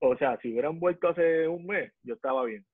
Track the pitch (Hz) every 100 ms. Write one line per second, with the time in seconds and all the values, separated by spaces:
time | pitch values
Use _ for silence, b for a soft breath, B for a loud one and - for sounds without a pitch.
0 | 135 123 143 120 123 117 139 165 175 175
1 | 175 170 165 165 160 175 175 202 120 _
2 | 123 113 135 131 123 107 98